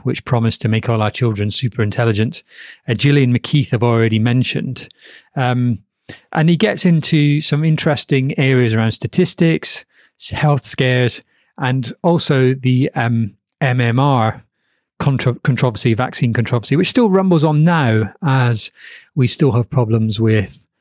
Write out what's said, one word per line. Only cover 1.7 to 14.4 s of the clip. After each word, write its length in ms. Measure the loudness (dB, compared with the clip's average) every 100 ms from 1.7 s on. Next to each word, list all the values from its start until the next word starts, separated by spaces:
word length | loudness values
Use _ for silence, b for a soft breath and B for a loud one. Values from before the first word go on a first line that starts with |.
| -4
intelligent. 580 | -4 0 0 0 -2 -4 -16 B B B -6
Uh, 60 |
Gillian 440 | 0 2 4 2 0
McKeith 360 | 0 -2 0
I've 100 | 0
already 340 | 2 2 2 2
mentioned. 680 | 2 0 0 -4 -6 -8 -12 B B B B -4
Um, 440 | -2 0 0 -2 _ _ -20 B B
and 180 | 0 2
he 60 | 2
gets 300 | 0 0 2
into 560 | 2 2 2 2 0
some 240 | 0 -2 0
interesting 720 | 0 0 -2 0 -2 -2 0
areas 340 | 0 2 2
around 200 | 2 0
statistics, 920 | -2 -6 -2 -2 0 0 0 -4 -6 -10 b b b
s-, 120 | -10
health 340 | -2 0 0
scares, 580 | -2 -2 0 2 0 -4 -16 _ _ -6
and 340 | -4 -2 -4 -4
also 520 | 0 0 2 2 2
the, 360 | 0 0 0 0 -2
um, 400 | -2 0 -4 -8 _ -4
M 200 | -2 0
M 200 | 0 2
R 440 | 2 2 0 -4